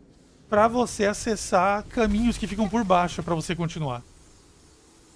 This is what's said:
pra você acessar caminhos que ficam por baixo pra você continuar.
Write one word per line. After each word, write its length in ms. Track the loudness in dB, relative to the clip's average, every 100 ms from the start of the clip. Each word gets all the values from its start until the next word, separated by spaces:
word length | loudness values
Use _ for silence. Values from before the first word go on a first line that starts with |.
| -20 _ -20 _ 0
pra 180 | 4 4
você 380 | 4 -2 0 0
acessar 760 | 0 -4 -4 0 2 2 0
caminhos 520 | -4 -2 0 2 0 0
que 100 | -4
ficam 220 | -2 0
por 160 | 0
baixo 380 | 2 2 2 -4
pra 120 | -4
você 220 | -4 -4 -4
continuar. 460 | -4 -4 -6 -8 -12 -20 -20 -20 -20 -20 -20 -20 -20 -20 -20